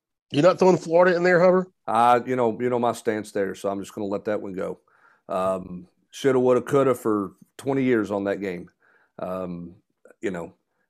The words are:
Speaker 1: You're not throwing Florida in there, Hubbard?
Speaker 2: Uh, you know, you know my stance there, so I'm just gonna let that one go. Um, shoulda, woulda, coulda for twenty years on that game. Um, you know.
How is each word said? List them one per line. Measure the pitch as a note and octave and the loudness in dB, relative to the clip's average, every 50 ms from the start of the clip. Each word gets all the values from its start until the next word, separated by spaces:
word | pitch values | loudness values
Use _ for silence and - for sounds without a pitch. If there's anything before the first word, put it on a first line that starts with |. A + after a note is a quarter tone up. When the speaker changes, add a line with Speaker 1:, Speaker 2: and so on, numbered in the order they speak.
| _ _ _ _ _ _ | _ _ _ _ _ _
Speaker 1:
You're | - C#3 D3+ | 0 2 4
not | F3+ F3+ - | 4 4 4
throwing | F#3+ F#3 F3+ | 4 4 4
Florida | D#3+ - E3+ D#3+ E3+ F3+ F3+ F3+ | 4 2 2 4 4 4 4 4
in | E3+ F3 | 2 2
there, | F3+ F3+ E3 | 4 4 6
Hubbard? | F3 F#3 F3+ F#3 F#3 - _ _ _ | 6 6 4 4 0 -4 _ _ _
Speaker 2:
Uh, | - G#2+ A2+ A#2+ A#2+ B2 A#2+ A#2 | -2 0 2 4 4 4 4 2
you | B2 B2+ | -2 -2
know, | B2+ A#2+ A#2 G#2+ G#2+ | 0 0 0 -2 -2
you | B2 B2 | -2 -2
know | B2 A#2+ | 0 0
my | A#2+ A#2+ A#2 | 0 -2 -2
stance | A#2 - A#2 G#2+ G#2+ G#2 - - | -2 -4 -4 -4 -4 -4 -6 -4
there, | G#2+ G2 F#2+ F#2 | -4 -2 -4 -4
so | - - G2 | -6 -6 -6
I'm | G2 G2 | -4 -6
just | F#2 - - | -8 -10 -10
gonna | - G#2+ | -8 -6
let | G2 G2+ G2 - | -6 -6 -6 -4
that | A2 G#2 G2 G#2 | -4 -6 -4 -6
one | G2+ F#2 | -8 -8
go. | F2+ F#2+ F2+ - - _ _ _ _ _ _ _ _ _ - | -8 -8 -8 -8 -12 _ _ _ _ _ _ _ _ _ -8
Um, | - F#2 F#2 F#2+ F#2+ F#2+ F#2 F#2 F2+ F2+ F2+ - _ _ _ _ | -6 -4 -2 -2 -2 -4 -6 -10 -14 -16 -16 -18 _ _ _ _
shoulda, | - - - C#3 C3 B2+ | -10 -4 0 0 2 2
woulda, | B2+ B2+ B2+ B2 | 4 4 2 2
coulda | A#2 - D3 C#3 C3+ C3+ B2 | 2 0 2 2 2 2 0
for | - - A#2 G#2+ G#2 G2 F2+ - _ _ _ _ | 0 0 -2 -2 -2 -2 -4 -8 _ _ _ _
twenty | - - C3 C3+ C3+ C3 | -12 -6 -4 -2 -2 0
years | B2+ B2 A2+ G#2 F#2 | 0 2 0 0 -2
on | G#2 G2+ G2 | -4 -4 -2
that | G2+ G2 E2+ | -4 -4 -4
game. | G2 G2 F2 F2 F2 E2+ _ _ _ _ _ _ _ _ _ - | -6 -8 -8 -10 -12 -16 _ _ _ _ _ _ _ _ _ -12
Um, | - F2+ F#2 F#2 F#2 F2+ F2 F2 E2+ E2+ F2+ G#2 _ _ _ _ _ - - _ | -10 -8 -8 -8 -8 -8 -10 -10 -12 -14 -18 _ _ _ _ _ _ -20 -16 _
you | - G#2 | -8 -8
know. | F#2 E2+ E2 D#2 - _ _ _ _ _ _ _ | -8 -8 -10 -14 -16 _ _ _ _ _ _ _